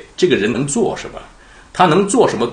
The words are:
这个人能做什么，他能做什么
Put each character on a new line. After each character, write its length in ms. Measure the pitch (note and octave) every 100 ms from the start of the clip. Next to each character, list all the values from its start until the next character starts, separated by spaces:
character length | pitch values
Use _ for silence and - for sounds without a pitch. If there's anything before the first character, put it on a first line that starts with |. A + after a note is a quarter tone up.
| - -
这 100 | F3+
个 80 |
人 180 | G#2+ G#2
能 140 | A#2+ C#3+
做 300 | A#3 F#2 -
什 120 | -
么， 100 | - - - - - -
他 140 | - F3+
能 220 | E3+ F#3+
做 200 | C4 E3+
什 80 | G#2+
么 100 | A#2